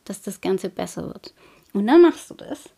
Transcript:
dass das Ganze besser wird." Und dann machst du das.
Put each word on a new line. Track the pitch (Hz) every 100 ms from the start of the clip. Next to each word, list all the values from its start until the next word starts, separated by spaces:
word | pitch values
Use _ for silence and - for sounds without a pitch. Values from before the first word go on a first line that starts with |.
| -
dass | 196
das | - 190
Ganze | 196 370 180
besser | - 180 - -
wird." | - - _ _ _ _
Und | 202 208
dann | 330
machst | 339 - -
du |
das. | - - 285 -